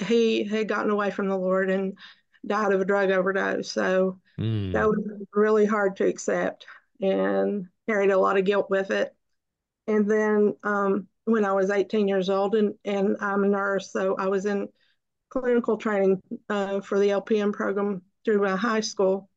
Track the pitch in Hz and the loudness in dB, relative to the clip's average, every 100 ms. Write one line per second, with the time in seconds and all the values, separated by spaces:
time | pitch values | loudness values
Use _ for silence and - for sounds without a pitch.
0 | 190 233 226 220 208 214 208 214 214 208 | 0 2 2 0 -2 -2 -2 -2 -2 -2
1 | 202 190 196 190 185 190 190 190 190 196 | -2 -2 -2 -2 0 0 0 0 -2 -8
2 | - - _ _ - 208 202 190 185 202 | -16 -20 _ _ -4 0 2 2 2 2
3 | 190 190 185 190 196 196 202 214 196 185 | 2 2 0 -2 -2 -4 -4 -2 0 2
4 | 190 190 _ - 107 110 98 107 107 220 | 0 -4 _ -6 -2 -2 -2 0 2 0
5 | 208 208 196 208 214 214 208 214 196 190 | -4 -10 -4 0 2 4 2 2 0 0
6 | 196 - - 185 180 - - - _ - | -2 -2 -2 -2 -2 -6 -14 -20 _ -4
7 | 190 196 196 196 196 202 180 _ - 208 | -2 0 0 0 0 -2 -8 _ -4 0
8 | 196 190 196 196 190 202 - 190 190 208 | 2 2 2 2 2 0 0 -2 -2 -2
9 | - - _ _ _ _ _ _ - 214 | -4 -8 _ _ _ _ _ _ -2 0
10 | 202 214 214 214 208 - 202 202 196 202 | 2 2 2 2 2 0 -4 -2 0 -2
11 | 185 _ - 226 202 196 190 202 190 220 | -6 _ 0 0 2 2 2 0 0 0
12 | 196 196 185 196 202 220 208 - - 196 | 0 0 0 0 0 2 0 -2 -4 -2
13 | 196 208 208 202 196 202 196 196 190 214 | 0 0 -2 0 2 2 0 -4 -4 -4
14 | 190 - 190 196 202 202 202 _ _ _ | -2 0 0 0 -2 -4 -6 _ _ _
15 | _ _ _ 262 247 240 233 214 220 202 | _ _ _ -4 0 2 2 -2 0 2
16 | 196 190 - 233 - 208 196 196 - 202 | 2 2 -2 -12 -6 -4 -2 -4 -2 0
17 | 202 196 196 220 208 202 214 196 202 190 | 2 0 0 0 0 -2 -2 -2 -2 -4
18 | - _ - 208 196 190 233 220 214 - | -10 _ -2 0 2 0 0 0 -2 0
19 | 190 196 196 | 0 0 -6